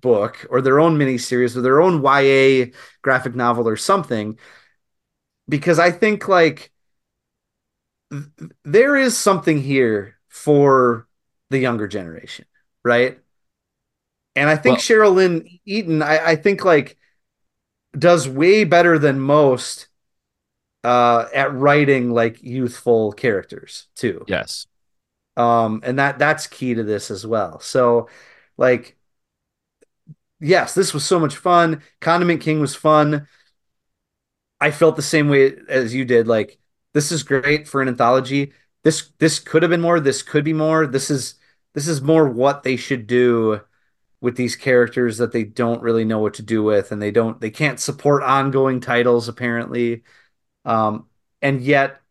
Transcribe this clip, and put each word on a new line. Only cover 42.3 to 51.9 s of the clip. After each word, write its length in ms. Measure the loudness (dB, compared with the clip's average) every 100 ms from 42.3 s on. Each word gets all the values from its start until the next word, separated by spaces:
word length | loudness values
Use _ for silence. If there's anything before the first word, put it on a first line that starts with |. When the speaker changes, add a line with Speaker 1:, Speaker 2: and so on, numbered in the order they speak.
| 2 0 0
Speaker 1:
they 120 | -4 -4
should 320 | -4 -8 -2
do 540 | 2 2 2 0 -4 _ _ _ _ _ _
with 160 | -8 -4
these 220 | -6 -4
characters 600 | 0 2 2 0 -4 -2
that 120 | -4
they 140 | -4 -6
don't 360 | -4 -4 -2
really 220 | -2 -2
know 160 | 0 -2
what 140 | -2
to 100 | -6
do 180 | -4 -2
with, 300 | 2 0 -2
and 100 | -8
they 100 | -2
don't, 280 | 0 -2 -4
they 100 | -10
can't 280 | -4 -6 -4
support 440 | -10 -4 0 0
ongoing 580 | 2 0 0 0 0 -2
titles, 480 | -2 0 2 0 -2
apparently. 720 | -8 -6 -6 -6 -4 -4 -6 _ _ _ _ _ _ -4
Um, 420 | -2 -2 -4 -14 _ _ _
and 200 | -4 -2
yet 400 | 0 0 0